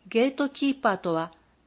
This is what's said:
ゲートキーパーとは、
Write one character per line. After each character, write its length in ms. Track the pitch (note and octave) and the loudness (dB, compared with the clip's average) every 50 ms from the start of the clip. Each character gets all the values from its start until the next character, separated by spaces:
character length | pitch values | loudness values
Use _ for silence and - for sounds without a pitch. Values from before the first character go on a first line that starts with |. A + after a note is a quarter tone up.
| - | -12
ゲ 200 | F#3 A3 A3+ B3 | -2 0 2 2
ー 80 | C#4 C4+ | 2 2
ト 140 | - C#4+ C#4 | -2 -4 -4
キ 200 | - - C#4 C#4 | -2 -2 -2 -2
ー 100 | C4+ - | -2 0
パ 140 | - A3+ G3 | 0 0 0
ー 40 | |
と 180 | F#3 - F3+ E3 | 0 -2 -2 -2
は、 180 | D#3+ E3 F3 - _ _ _ _ _ _ | -2 -4 -6 -12 _ _ _ _ _ _